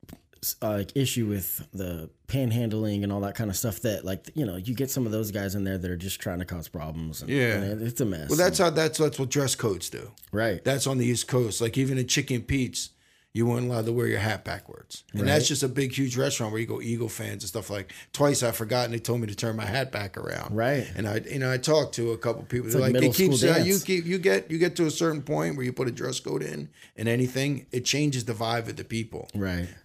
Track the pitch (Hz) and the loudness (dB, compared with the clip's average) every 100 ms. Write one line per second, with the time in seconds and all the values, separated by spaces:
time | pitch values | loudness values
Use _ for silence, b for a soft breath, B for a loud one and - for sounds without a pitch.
0 | - - _ _ - - 110 104 98 139 | -20 -20 _ _ -8 -4 -2 -2 0 0
1 | 131 123 107 101 82 - - 98 90 85 | 2 2 0 0 -2 -8 -8 -6 -6 -6
2 | 80 - - 139 123 117 117 110 110 101 | -10 -16 -4 0 2 2 0 0 0 0
3 | 101 101 101 98 110 95 120 - 120 98 | 0 0 -2 -2 -4 -2 -4 -2 -2 -2
4 | 90 95 - 156 120 87 101 120 135 139 | -4 -8 -6 -4 -4 -4 -4 -4 -2 -2
5 | 117 107 104 98 98 101 95 95 90 87 | 0 0 -2 -2 -2 -2 -2 -2 -4 -4
6 | 95 - - 87 87 87 80 85 78 78 | -6 -6 -4 -4 -4 -8 -8 -8 -6 -6
7 | 80 78 - 139 120 98 98 107 117 123 | -6 -8 -2 2 2 0 -2 -2 -4 0
8 | 113 82 73 147 180 180 170 156 156 156 | -2 -2 0 4 4 4 4 4 0 2
9 | 151 - 131 143 135 - 117 90 - 62 | 0 2 0 0 0 0 0 -2 -6 -10
10 | - - - 101 113 87 - 135 135 135 | -14 -18 -6 0 0 0 0 0 2 2
11 | 120 120 - 127 117 - 113 135 135 131 | 2 2 2 2 2 0 0 2 2 0
12 | 127 147 143 123 - 139 123 - - b | 2 0 2 -2 0 0 0 -2 -8 b
13 | b b b 107 117 120 123 117 110 120 | b b b 0 2 2 0 0 0 0
14 | 117 110 107 101 - 87 - - - - | 2 2 0 0 -4 -8 -10 -20 -18 -18
15 | - 104 123 151 - 139 135 127 135 131 | -8 0 4 4 4 2 0 0 0 0
16 | 135 123 139 - 110 110 113 110 117 117 | 0 2 0 0 -2 -2 -2 -4 -4 -2
17 | 113 - 107 104 104 110 101 101 95 B | -2 -4 -8 -8 -6 -6 -6 -6 -8 B
18 | B - 143 127 120 - 110 123 120 113 | B 4 4 6 2 0 0 2 2 -2
19 | 113 120 110 101 117 110 104 131 127 104 | 0 0 -2 -2 -2 -2 -2 -2 -2 -4
20 | 101 - - 50 - 107 120 143 107 - | -6 -6 -6 -6 -2 0 2 2 -2 -4
21 | 107 107 - 143 131 131 143 151 139 - | -2 -2 -2 -2 0 0 4 4 2 0
22 | 117 110 120 113 - 123 113 127 120 123 | -2 0 -2 -4 -4 -4 2 2 4 6
23 | 127 120 185 135 170 165 175 196 - 180 | 6 6 6 6 6 6 6 2 2 0
24 | 170 185 190 196 - 160 175 - 160 - | 2 2 4 2 2 2 2 4 2 2
25 | 165 156 131 151 165 147 127 123 127 - | 0 0 -2 -2 0 -2 -2 -2 -2 -2
26 | 135 135 - 139 151 151 - B B - | -4 -4 -4 -4 -4 -8 -10 B B -2
27 | 110 120 127 131 139 135 - 127 123 143 | 0 2 2 0 -2 -2 -4 -4 0 2
28 | 147 127 117 113 113 117 110 - - 113 | 2 0 -4 -4 -2 -2 -4 -8 -6 -6
29 | 110 - - 104 95 87 87 - | -6 -8 -8 -4 -2 -2 -4 -10